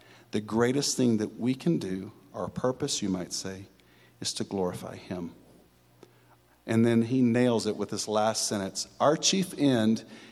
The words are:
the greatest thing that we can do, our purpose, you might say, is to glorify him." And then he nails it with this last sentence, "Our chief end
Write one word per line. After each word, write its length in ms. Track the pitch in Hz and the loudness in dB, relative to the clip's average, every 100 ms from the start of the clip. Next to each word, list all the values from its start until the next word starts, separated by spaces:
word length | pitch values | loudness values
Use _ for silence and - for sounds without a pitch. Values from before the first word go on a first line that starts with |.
| - - - | -20 -20 -6
the 100 | 110 | -6
greatest 560 | 107 110 120 139 - - | -2 2 2 2 0 2
thing 220 | 123 110 | 2 2
that 200 | 107 - | -2 -2
we 160 | 123 | -2
can 240 | 131 170 165 | 0 0 0
do, 340 | 95 95 98 - - | -2 -6 -8 -16 -14
our 160 | 113 90 | -8 -6
purpose, 540 | - 127 131 143 - | -2 -2 -2 -4 -2
you 60 | 98 | -2
might 240 | 92 82 | -2 -4
say, 340 | - 95 95 98 _ _ _ - - | -8 -8 -12 -16 _ _ _ -20 -10
is 120 | - | -8
to 100 | - | -6
glorify 520 | 107 98 90 87 - - | -4 -2 -2 -4 -10 -12
him." 360 | - 90 85 - - - _ _ _ _ - _ _ _ _ _ - | -10 -10 -10 -14 -20 -20 _ _ _ _ -20 _ _ _ _ _ 0
And 200 | 110 117 | 2 4
then 160 | 117 | 4
he 180 | 113 131 | 2 2
nails 460 | 123 120 123 113 107 | 4 4 4 2 0
it 100 | 101 | -4
with 140 | 98 | -4
this 160 | 101 - | -6 -2
last 400 | 107 110 107 - | 0 2 0 -2
sentence, 400 | 107 95 - - - | -2 -4 -6 -8 2
"Our 160 | 127 156 | 2 4
chief 360 | - 196 185 - | 2 2 -2 2
end 460 | 143 120 110 113 - - - | 2 4 4 2 -4 -20 -16